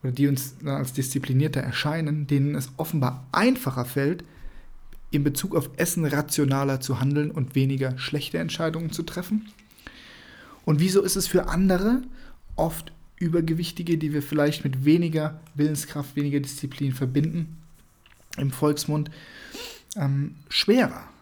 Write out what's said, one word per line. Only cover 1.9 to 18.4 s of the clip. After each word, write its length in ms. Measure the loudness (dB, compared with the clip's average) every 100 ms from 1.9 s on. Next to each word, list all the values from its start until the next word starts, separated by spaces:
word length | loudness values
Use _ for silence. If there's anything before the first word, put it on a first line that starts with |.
| 0 -2 -2 0
denen 280 | 2 2 0
es 180 | -6 -6
offenbar 500 | -2 0 0 -2 -2
einfacher 540 | 2 4 4 0 -2 -2
fällt, 400 | 0 0 0 -8 -14 -14 -14 -16 -18 -16 -16 -2
in 120 | 2
Bezug 320 | 2 0 0 -2
auf 140 | -2 -2
Essen 260 | -2 2
rationaler 800 | 2 0 0 2 2 4 2 0
zu 180 | -2 0
handeln 320 | 2 2 0
und 240 | -2 0 2
weniger 420 | 2 2 -2 -2
schlechte 400 | -4 -4 -2 -4
Entscheidungen 540 | -4 -2 -2 -2 -4
zu 120 | -4
treffen. 440 | -6 -6 -2 -2 -2 -20 -20 -20 -20 -20 -20 -20 -20 -20 -20 -8 2
Und 160 | 4
wieso 200 | 6 4
ist 120 | 4 0
es 120 | 2
für 200 | 2 2
andere, 540 | 2 4 4 4 2 0 -14 -16 -20 -10 -2
oft 340 | -2 -2 -12 -20 -20 -4
Übergewichtige, 800 | 0 2 2 0 -2 -6 0 0
die 140 | 2
wir 100 | -2
vielleicht 440 | 0 2 2 2 -2
mit 180 | 2
weniger 560 | 4 6 4 0 -2 -6 -12 0
Willenskraft, 600 | 0 0 -4 -6 -6 -2
weniger 240 | 0 0
Disziplin 500 | -2 -6 -8 -2 -2
verbinden, 680 | 0 0 2 0 -2 -6 -10 -20 -20 -20 _ _ -20 -16
im 160 | -4